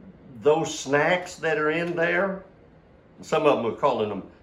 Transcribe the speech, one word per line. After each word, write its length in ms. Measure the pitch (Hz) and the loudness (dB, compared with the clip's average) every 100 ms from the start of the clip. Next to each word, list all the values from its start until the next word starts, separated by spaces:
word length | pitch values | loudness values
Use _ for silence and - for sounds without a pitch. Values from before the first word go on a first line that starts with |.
| - - - 117 | -20 -20 -20 0
those 340 | 127 160 156 - | 4 4 2 -6
snacks 600 | 139 143 156 180 - - | 0 2 2 0 -2 -6
that 200 | 160 156 | -4 0
are 140 | 151 | 0
in 240 | 165 175 170 | 0 -2 0
there, 480 | 170 175 190 185 - - - - - - - - | 0 0 -2 -4 -12 -20 -20 -20 -20 -20 -20 -18
some 260 | - 156 147 | -2 2 4
of 100 | 117 | 2
them 160 | 113 | 0
are 20 | 98 | 0
calling 340 | 143 117 104 | 0 0 -2
them 120 | 98 90 - | -4 -10 -18